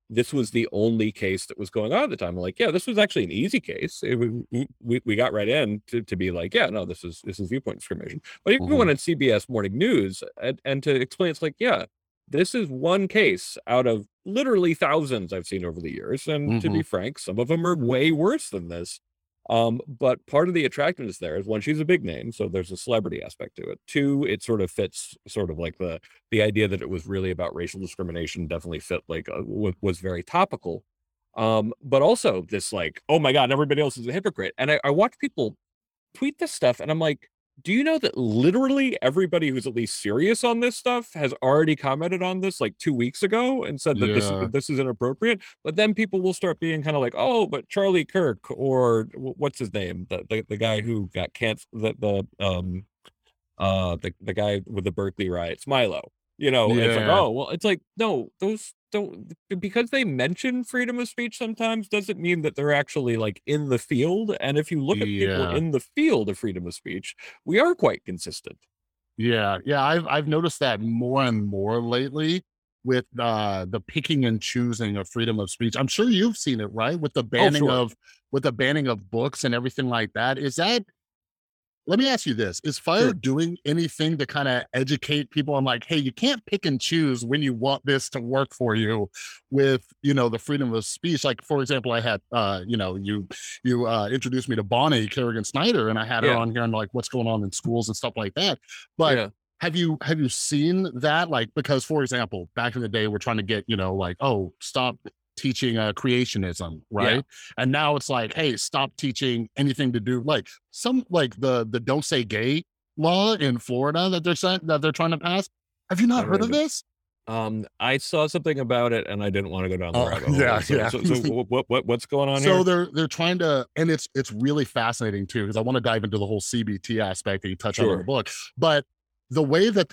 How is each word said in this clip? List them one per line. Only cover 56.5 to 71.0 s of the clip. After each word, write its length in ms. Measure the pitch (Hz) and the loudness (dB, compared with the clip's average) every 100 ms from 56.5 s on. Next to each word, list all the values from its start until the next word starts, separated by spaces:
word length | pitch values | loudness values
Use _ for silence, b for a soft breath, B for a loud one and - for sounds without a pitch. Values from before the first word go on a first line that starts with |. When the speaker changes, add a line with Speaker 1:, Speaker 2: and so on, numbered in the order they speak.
Speaker 1:
know, 200 | 127 107 117 | 4 4 4
it's 180 | 117 | 4
like, 120 | 113 107 | 4 4
Speaker 2:
Yeah. 120 | 190 | 4
Speaker 1:
"Oh, 120 | 143 | 4
well," 180 | 120 - | 0 -4
it's 160 | 165 | -2
like, 160 | 214 180 - - | 0 -2 -4 -4
no, 320 | 220 147 104 _ | -2 -2 -4 _
those 340 | 190 220 - - _ | -4 -4 -8 -20 _
don't, 400 | 208 202 90 - 165 _ | -4 -4 -8 -16 -20 _
b-, 80 | 185 | -6
because 320 | 196 233 233 | -2 -2 0
they 160 | 269 | 0
mention 600 | 226 131 131 180 262 247 | 0 0 0 0 -2 -2
freedom 340 | 240 254 247 240 | -2 -2 -2 -2
of 100 | 247 | -6
speech 300 | - 240 - | -4 -6 -4
sometimes 500 | 226 220 226 226 202 | -6 -2 -2 -2 -2
doesn't 320 | 208 196 175 | -2 -2 -4
mean 220 | 175 175 | 0 0
that 140 | 151 - | 0 0
they're 180 | 147 | 2
actually, 420 | 143 143 156 123 113 | 2 2 -2 0 0
like, 240 | 107 95 - | 0 -4 -2
in 240 | 151 143 | -2 0
the 80 | 123 | 0
field, 580 | - 127 151 196 214 - | 0 0 2 0 -2 -2
and 200 | 131 143 | 0 0
if 120 | 156 | 0
you 140 | 160 | -2
look 140 | 139 208 | 0 0
at 80 | 104 | 0
people 320 | 101 98 95 | 0 2 2
Speaker 2:
Yeah. 180 | 90 85 | 0 0
Speaker 1:
in 140 | 165 | 0
the 100 | 135 | -2
field 480 | - - 311 160 104 | -2 0 2 4 0
of 80 | 95 | -4
freedom 280 | 110 90 87 | -6 -6 -8
of 80 | |
speech, 420 | - 90 90 - - B B - | -10 -10 -10 -10 -16 B B 0
we 120 | 196 | 4
are 160 | 330 | 4
quite 300 | 359 143 - | 4 2 0
consistent. 540 | - 92 - - - - _ _ _ _ _ - | -6 -10 -10 -12 -16 -20 _ _ _ _ _ -2
Speaker 2:
Yeah, 420 | 117 113 101 95 | 2 2 2 0
yeah, 180 | 120 143 | 0 2
I've, 240 | 135 170 160 | 4 2 2
I've 220 | 147 151 | 0 2
noticed 320 | 156 170 - | 0 0 0
that 220 | 135 107 | 0 0
more 420 | 113 113 | 0 -2